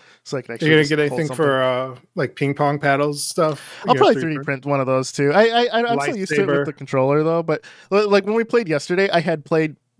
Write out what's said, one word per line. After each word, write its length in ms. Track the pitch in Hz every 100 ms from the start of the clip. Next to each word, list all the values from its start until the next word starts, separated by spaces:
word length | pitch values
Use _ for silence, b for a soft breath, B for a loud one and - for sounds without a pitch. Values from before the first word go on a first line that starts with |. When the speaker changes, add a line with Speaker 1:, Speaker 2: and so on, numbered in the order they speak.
| b b
Speaker 1:
so 140 | - 139
I 40 |
can 120 | 120 117
actually 140 | 156
Speaker 2:
You're 60 | 156
gonna 60 |
Speaker 1:
just 60 | 143
Speaker 2:
get 100 | 151
Speaker 1:
hold 120 | 147
Speaker 2:
anything 160 | 131 151
Speaker 1:
something. 180 | 127 151
Speaker 2:
for, 160 | 131
uh, 320 | 127 127 131 123 _ 185
like, 200 | 135 -
ping 180 | 139
pong 260 | 139 147 143
paddles 440 | 143 139 147 143
stuff? 380 | - - 156 143 B B
Speaker 1:
I'll 60 | 202
Speaker 2:
You're 80 | 247
gonna 20 |
Speaker 1:
probably 140 | 381 208
Speaker 2:
three 60 |
D 40 | 165
Speaker 1:
three 60 |
D 20 | 147
Speaker 2:
print? 100 | 147 135
Speaker 1:
print 20 | 139
one 140 | 139
of 40 | 131
those 240 | 131 131
too. 200 | - 143
I, 120 | 175 226
I, 160 | 233 240
I, 260 | 220 233
I'm 80 | 233
so 140 | - 233
used 180 | 196
to 80 | 151
it 60 | 131
with 80 | 143
Speaker 2:
Lightsaber. 100 | 143
Speaker 1:
the 80 |
controller 500 | - 139 135 131 147
though, 200 | 156 165
but 200 | 165 151 B B -
li-, 120 | 196 214
like, 200 | 202 190
when 100 | 226
we 80 | 226
played 220 | 240 190
yesterday, 400 | 147 - 180 196
I 100 | 170
had 220 | 165 160 -
played 300 | 160 156 - _